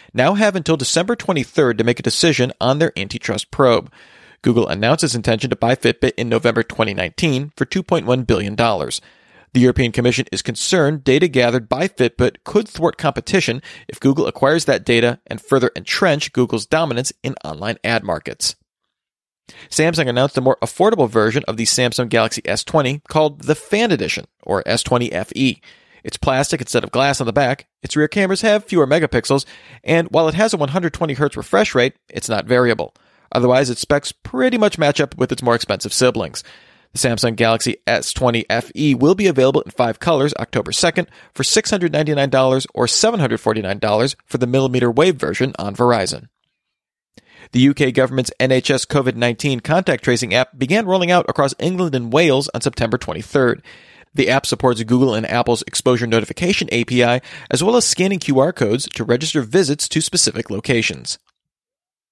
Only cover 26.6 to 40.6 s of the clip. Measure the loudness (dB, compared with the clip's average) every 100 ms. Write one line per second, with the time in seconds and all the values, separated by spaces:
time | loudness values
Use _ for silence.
26.6 | 0 -2 0 0 0 0 -2 0 0 -2
27.6 | -8 _ -6 0 0 2 0 0 2 0
28.6 | 2 2 4 2 2 -2 0 -2 -2 -14
29.6 | -20 -6 2 2 2 2 2 2 0 0
30.6 | -2 -2 -4 -4 -4 0 -2 -2 -2 0
31.6 | 2 2 0 -2 _ -10 -4 -4 2 2
32.6 | 4 0 -4 _ _ _ _ 0 2 4
33.6 | 2 -2 -2 -2 -2 -12 -10 0 0 2
34.6 | 0 2 0 0 -2 -2 -4 -2 0 0
35.6 | 0 -4 -2 2 2 2 -6 -10 -16 -20
36.6 | _ _ _ -2 -2 0 -2 2 2 2
37.6 | -2 -4 -2 -2 -2 -2 0 0 -2 -4
38.6 | -4 -2 0 4 4 4 2 4 4 2
39.6 | -2 -2 -2 0 -2 0 0 -2 -4 -4